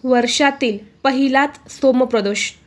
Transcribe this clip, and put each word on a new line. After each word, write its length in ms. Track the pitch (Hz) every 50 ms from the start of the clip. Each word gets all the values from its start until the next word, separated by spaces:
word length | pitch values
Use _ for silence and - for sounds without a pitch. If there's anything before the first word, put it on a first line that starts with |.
| -
वर्षातील 720 | 254 254 240 233 247 - - 294 277 277 277 269 240 202 202 - - _ _ -
पहिलाच 560 | 269 262 262 277 269 254 269 285 285 - - _ -
सोमप्रदोष. 760 | - - - 269 247 254 254 247 240 220 196 202 208 208 - - - _ _